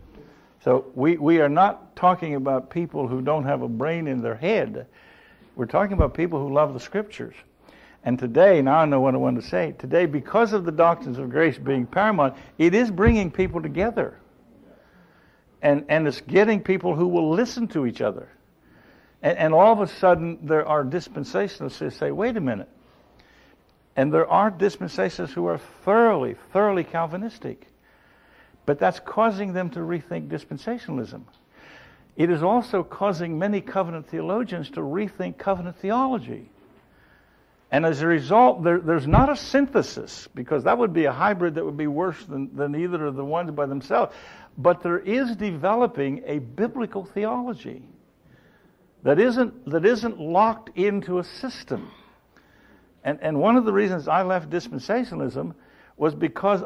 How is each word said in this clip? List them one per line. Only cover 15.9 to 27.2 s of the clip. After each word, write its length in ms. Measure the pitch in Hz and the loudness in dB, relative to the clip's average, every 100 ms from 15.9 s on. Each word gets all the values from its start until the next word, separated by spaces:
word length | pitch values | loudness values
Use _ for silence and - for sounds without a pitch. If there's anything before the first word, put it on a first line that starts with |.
| 156 151 | 0 0
it's 140 | - | -4
getting 400 | - 170 214 208 | 0 4 4 4
people 320 | - 190 175 | 0 -2 0
who 140 | 156 180 | 0 2
will 220 | 175 160 | 2 2
listen 380 | 175 247 240 233 | 2 0 -2 -4
to 180 | 160 123 | -2 -2
each 140 | 113 | -2
other. 280 | 113 92 - - _ _ _ - _ _ _ _ | -2 -4 -10 -20 _ _ _ -20 _ _ _ _
And, 160 | 151 175 | -2 2
and 160 | 160 | 4
all 180 | 160 214 | 8 8
of 80 | 214 | 6
a 60 | 190 | 2
sudden, 520 | - 190 170 170 165 | 2 4 4 2 -6
there 240 | 151 156 151 | 0 0 2
are 180 | 151 | 0
dispensationalists 920 | 131 170 - 156 139 185 202 - 139 - | 0 -4 -6 -10 -6 -4 -4 -6 -10 -8
who 120 | 147 | -8
say, 200 | - 143 | -4 -4
"Wait 260 | 147 233 226 | -2 -2 -2
a 40 | |
minute." 280 | 131 104 - _ _ _ _ _ _ _ _ _ _ _ _ - | -2 -4 -8 _ _ _ _ _ _ _ _ _ _ _ _ -2
And 160 | 139 | 2
there 140 | 160 160 | 2 2
are 220 | 175 214 | 2 2
dispensationalists 840 | 170 196 - 180 - 185 - 170 | 2 -2 -2 -8 -4 -4 -4 -8
who 140 | 175 175 | -4 -2
are 120 | 160 | -2
thoroughly, 800 | - - 185 220 233 175 123 113 - | -6 -8 0 4 4 2 -2 -6 -4
thoroughly 320 | 190 208 185 | 0 2 0
Calvinistic. 840 | 151 165 165 180 | -2 -4 -4 -6